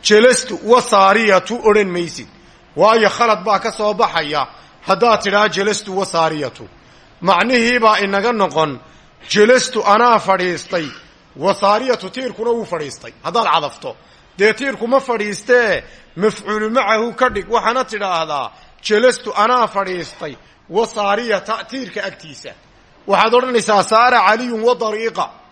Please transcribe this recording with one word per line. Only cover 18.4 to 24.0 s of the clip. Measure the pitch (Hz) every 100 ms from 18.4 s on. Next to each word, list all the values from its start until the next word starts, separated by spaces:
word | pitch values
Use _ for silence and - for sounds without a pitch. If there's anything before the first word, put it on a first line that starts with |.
| 117 - - _
jalastu | - 214 254 - 220
anaa | 202 214 247 220
fadhiistay, | 202 190 185 160 - 160 127 _ _ _
wasaariyata | 170 226 214 202 208 240 196 185 220
tiirka | 196 262 233 208
agtiisa. | 196 - 160 135 135 98 _ _ _ _ -
Waxaad | 196 226
odhanaysaa, | 240 254 240 208 208
saara | 180 220